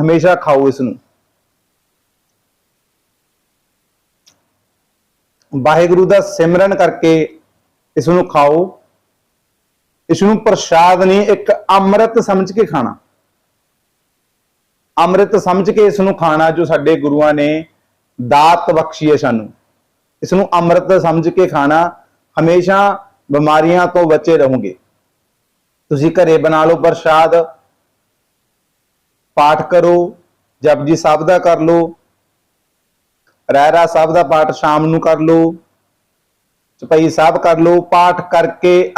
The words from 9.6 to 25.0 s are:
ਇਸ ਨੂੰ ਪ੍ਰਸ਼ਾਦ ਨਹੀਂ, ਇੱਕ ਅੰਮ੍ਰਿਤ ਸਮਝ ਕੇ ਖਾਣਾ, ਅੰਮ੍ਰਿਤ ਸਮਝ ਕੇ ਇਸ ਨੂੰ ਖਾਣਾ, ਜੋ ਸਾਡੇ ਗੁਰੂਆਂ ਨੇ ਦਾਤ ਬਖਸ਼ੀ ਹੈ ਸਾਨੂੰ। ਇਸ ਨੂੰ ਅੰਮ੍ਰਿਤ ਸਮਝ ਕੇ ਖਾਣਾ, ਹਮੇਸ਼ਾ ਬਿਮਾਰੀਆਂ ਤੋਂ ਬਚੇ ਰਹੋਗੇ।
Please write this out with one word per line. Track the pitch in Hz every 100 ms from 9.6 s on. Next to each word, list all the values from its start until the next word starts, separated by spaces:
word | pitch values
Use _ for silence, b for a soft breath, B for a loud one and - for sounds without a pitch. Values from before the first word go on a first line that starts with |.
| _ _ _ _ -
ਇਸ | 165
ਨੂੰ | 196 220
ਪ੍ਰਸ਼ਾਦ | 220 190 - 165 175 180
ਨਹੀਂ, | 190 190 208
ਇੱਕ | 208 -
ਅੰਮ੍ਰਿਤ | - - 196 190 202 226 226
ਸਮਝ | 202 190 185
ਕੇ | - 190
ਖਾਣਾ, | 151 113 - _ _ _ _ _ _ _ _ _ _ _ _ _ _ _ _ _ _ _ -
ਅੰਮ੍ਰਿਤ | 170 185 202 214
ਸਮਝ | 185 185 185
ਕੇ | 214 208
ਇਸ | 180
ਨੂੰ | 190
ਖਾਣਾ, | - 165 151 160
ਜੋ | 160
ਸਾਡੇ | 165 156 143 160
ਗੁਰੂਆਂ | 143 147 151
ਨੇ | 147 147 156 160 _ _ _ _ - 123
ਦਾਤ | 143 156 180 -
ਬਖਸ਼ੀ | 160 156 - 156
ਹੈ | 147
ਸਾਨੂੰ। | 135 113 104 - _ _ _ _ _ -
ਇਸ | -
ਨੂੰ | 185 196
ਅੰਮ੍ਰਿਤ | 175 170 175 170 185
ਸਮਝ | 165 160 160
ਕੇ | 170 180
ਖਾਣਾ, | 147 143 156 170 - _ _ _ -
ਹਮੇਸ਼ਾ | 160 180 175 196 202 190 - _ -
ਬਿਮਾਰੀਆਂ | 143 151 156 160 180 175
ਤੋਂ | 180
ਬਚੇ | 170 151 - 160
ਰਹੋਗੇ। | 135 127 101 - _ _